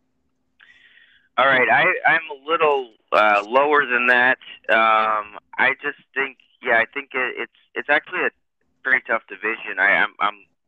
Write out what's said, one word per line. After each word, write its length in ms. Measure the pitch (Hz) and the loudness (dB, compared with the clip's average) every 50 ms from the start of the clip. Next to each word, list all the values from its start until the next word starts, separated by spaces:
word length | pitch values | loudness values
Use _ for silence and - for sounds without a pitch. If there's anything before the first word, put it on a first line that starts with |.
| _ _ _ _ _ _ _ _ _ _ _ _ _ - _ _ - _ _ - _ _ _ _ _ _ _ | _ _ _ _ _ _ _ _ _ _ _ _ _ -20 _ _ -20 _ _ -20 _ _ _ _ _ _ _
All 100 | - 131 | 0 2
right, 220 | 135 135 127 123 110 | 4 4 4 4 4
I, 160 | 120 139 156 180 175 - - | 2 2 2 0 0 0 0
I'm 140 | 139 156 165 160 156 | 0 0 0 -2 -6
a 180 | 147 135 135 | -14 -12 -6
little, 440 | 147 165 165 160 151 143 135 127 113 107 _ _ _ - | -4 -2 0 2 2 0 0 -4 -8 _ _ _ _ 2
uh, 300 | 95 107 107 104 101 104 | 2 4 4 2 0 0
lower 380 | 107 120 135 143 151 151 147 143 | 0 0 0 2 2 2 2 2
than 220 | 123 123 120 123 | 0 0 0 2
that. 300 | 123 123 123 123 127 127 - - - - - _ - | 2 2 4 2 2 0 -2 -6 -16 -20 -10 _ 0
Um, 680 | 107 113 113 113 110 110 110 110 107 107 104 104 104 92 - _ - | 2 2 4 4 2 2 2 0 -2 -4 -6 -8 -14 -20 -20 _ -4
I 160 | - 117 127 135 - | -2 0 0 -2 -4
just 160 | - 147 135 - _ _ - | -6 -10 -10 -12 _ _ -6
think, 240 | 139 135 131 127 _ _ _ _ _ | -6 -6 -6 -8 _ _ _ _ _
yeah, 160 | 117 123 117 | -2 0 0
I 80 | 113 113 - - | 0 0 -2 -6
think 180 | 143 139 - - | -12 -12 -8 -6
it, 200 | 131 127 120 - | -6 -6 -6 -6
it's, 220 | - 117 - _ _ _ _ - | -8 -10 -12 _ _ _ _ -12
it's 160 | - 120 - | -8 -2 -2
actually 360 | 147 151 - - 180 175 147 | -2 -2 -2 -4 -6 -4 -4
a 60 | 120 - _ _ _ _ _ _ _ _ _ - | -4 -4 _ _ _ _ _ _ _ _ _ -4
pretty 200 | 135 127 123 - | -2 -2 -2 -2
tough 160 | - 117 110 - | -2 -4 -4 -4
division. 520 | - 101 95 98 107 113 110 113 110 101 95 | -8 -14 -8 -8 -8 -8 -8 -10 -8 -4 -2
I, 240 | 95 98 95 82 101 | 0 2 2 2 0
I'm, 100 | 104 - - | -2 -2 -4
I'm, 260 | - 104 104 101 98 _ _ _ _ | -4 -4 -4 -8 _ _ _ _ _